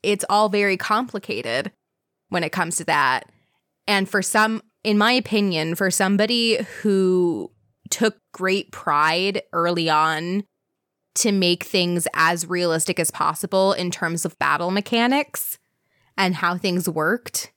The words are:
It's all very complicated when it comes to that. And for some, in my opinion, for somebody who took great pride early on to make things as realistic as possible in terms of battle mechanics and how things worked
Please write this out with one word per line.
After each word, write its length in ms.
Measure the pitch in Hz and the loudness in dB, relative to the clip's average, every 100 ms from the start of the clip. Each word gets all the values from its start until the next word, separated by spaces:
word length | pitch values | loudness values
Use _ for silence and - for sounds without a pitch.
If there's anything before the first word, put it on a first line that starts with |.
It's 240 | 190 208 - | 0 0 2
all 220 | 202 214 | 2 2
very 260 | 208 202 185 | 2 2 0
complicated 960 | - 214 247 - - 107 120 120 196 _ _ _ _ _ _ | 0 -2 -2 -8 -8 -8 -2 -2 -4 _ _ _ _ _ _
when 140 | 185 | -4
it 80 | 175 | -4
comes 260 | 185 165 175 | -4 -4 -4
to 60 | 160 | 0
that. 440 | 151 135 127 - _ _ _ _ _ - | 2 2 0 -4 _ _ _ _ _ -2
And 220 | 202 190 | 0 0
for 140 | 208 | -2
some, 400 | 185 220 220 220 - _ | 0 2 2 0 -10 _
in 140 | 214 208 | 0 2
my 140 | 214 | 4
opinion, 640 | 254 - 214 202 170 160 170 | 2 0 0 0 0 -2 -2
for 160 | 190 | -2
somebody 640 | - 190 202 214 240 233 214 208 - | 0 2 2 2 2 2 0 -2 -4
who 720 | 214 196 185 185 175 147 87 _ _ _ - | 0 2 4 4 2 -2 -8 _ _ _ -10
took 260 | - 220 - _ | 0 0 -2 _
great 400 | - 190 196 - | -6 -2 -2 -2
pride 720 | - - 147 156 165 196 196 - | -8 0 2 4 2 0 -4 -4
early 340 | - 170 175 160 | -2 0 0 2
on 580 | 156 156 156 170 190 202 _ _ _ _ _ _ | 2 2 0 -2 -4 -4 _ _ _ _ _ _
to 180 | - 233 | -2 0
make 320 | 196 180 175 | 2 2 0
things 440 | - 196 175 175 165 - | -2 -2 0 0 -2 0
as 320 | 160 170 165 | 0 0 -2
realistic 520 | 180 175 160 160 175 | -2 0 0 0 -2
as 120 | 160 | -2
possible 640 | - 156 156 180 190 190 | -2 -4 -4 -2 2 2
in 180 | 196 180 | 2 -2
terms 340 | - 170 165 165 | -4 -4 -2 -4
of 140 | - | -2
battle 320 | 139 147 175 | 0 0 0
mechanics 880 | 190 202 233 240 269 285 - - - _ _ _ _ _ - | -2 0 0 2 2 -2 -6 -8 -10 _ _ _ _ _ -2
and 160 | 185 | -2
how 240 | 175 175 175 | 0 -2 -2
things 320 | 202 180 180 | -2 -2 -2
worked 600 | 160 156 233 - - - | 0 0 0 -4 -10 -10